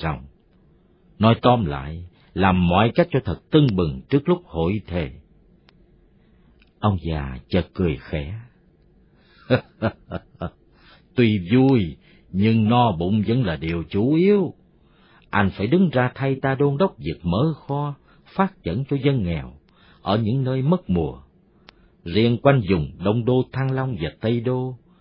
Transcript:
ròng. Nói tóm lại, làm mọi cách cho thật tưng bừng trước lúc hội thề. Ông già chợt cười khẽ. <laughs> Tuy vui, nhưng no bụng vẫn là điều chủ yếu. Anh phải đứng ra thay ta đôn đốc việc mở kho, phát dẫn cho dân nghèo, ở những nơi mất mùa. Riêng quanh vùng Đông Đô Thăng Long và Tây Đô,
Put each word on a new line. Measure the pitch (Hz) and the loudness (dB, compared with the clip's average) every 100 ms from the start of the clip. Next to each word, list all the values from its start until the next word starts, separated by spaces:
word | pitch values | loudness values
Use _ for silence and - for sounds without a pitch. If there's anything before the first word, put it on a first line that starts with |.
ròng. | 80 67 67 _ _ _ _ _ _ _ _ _ | -8 -8 -12 _ _ _ _ _ _ _ _ _
Nói | 110 113 | 2 4
tóm | 127 120 | 4 2
lại, | 87 69 69 80 87 _ _ | 0 -6 -10 -12 -16 _ _
làm | 90 95 92 87 | 0 2 4 4
mọi | 90 113 | 4 4
cách | 139 170 | 2 0
cho | 139 | 0
thật | - 76 _ | -2 -8 _
tưng | 156 139 95 | 4 4 2
bừng | 82 65 - | -2 -4 -2
trước | 143 147 | -2 0
lúc | 175 - | -4 -4
hội | 80 82 104 - | -4 -2 -2 -4
thề. | 87 71 - _ _ _ _ _ _ _ _ _ _ _ _ _ _ _ _ | -6 -6 -10 _ _ _ _ _ _ _ _ _ _ _ _ _ _ _ _
Ông | 107 95 | -2 0
già | 80 78 69 64 - | -4 -6 -6 -10 -4
chợt | 92 - | -2 -2
cười | - 87 69 | -2 -2 -2
khẽ. | - 80 71 107 117 _ _ _ _ _ _ _ _ _ - | -6 -8 -8 -12 -16 _ _ _ _ _ _ _ _ _ -2
<laughs> | 123 - _ 110 - _ 87 - _ 90 - _ _ - - _ | -2 -2 _ -6 -6 _ -14 -14 _ -12 -12 _ _ -20 -20 _
Tuy | - 117 107 87 | 0 2 2 2
vui, | 123 131 131 85 - _ _ _ | 2 4 2 0 -8 _ _ _
nhưng | 92 110 113 107 | 0 2 4 4
no | 120 120 | 4 2
bụng | 80 87 110 104 | 0 0 0 0
vẫn | 123 | 0
là | 104 76 | -2 -4
điều | 80 85 80 | -4 -6 -4
chủ | 98 123 | -2 0
yếu. | 160 190 208 156 - _ _ _ _ _ _ _ | 2 4 2 0 -8 _ _ _ _ _ _ _
Anh | 101 98 - | 0 0 0
phải | 101 | 0
đứng | 170 180 | 2 2
ra | 131 123 | 2 0
thay | - 135 131 | -2 -4 -2
ta | 135 | -2
đôn | 131 143 139 | 0 0 2
đốc | 190 - | -2 -2
việc | 139 73 | -10 -6
mở | 85 90 160 147 - | -2 0 0 -2 -6
kho, | 143 147 143 _ _ _ | -6 -6 -10 _ _ _
phát | - 190 - | -4 -4 -4
dẫn | 87 95 | -6 -6
cho | 135 139 | -4 -2
dân | 139 135 | 0 0
nghèo, | 87 80 64 69 _ _ _ _ | -2 -4 -8 -18 _ _ _ _
ở | - 104 | -2 0
những | 107 135 | 0 0
nơi | 127 131 | -2 -2
mất | 135 180 - | 0 -2 0
mùa. | 87 76 62 - _ _ _ - _ _ _ | -2 -2 -6 -20 _ _ _ -20 _ _ _
Riêng | 85 92 117 120 | -4 0 2 2
quanh | 139 139 92 | 2 2 2
vùng | 92 73 - | 0 -2 -4
Đông | 90 117 | -2 0
Đô | 113 127 127 | 0 0 -2
Thăng | 127 135 | -6 -4
Long | 131 131 107 | -4 -6 -6
và | 80 - | -8 -6
Tây | 113 120 | -4 -2
Đô, | 117 127 127 123 _ _ | -2 -4 -6 -10 _ _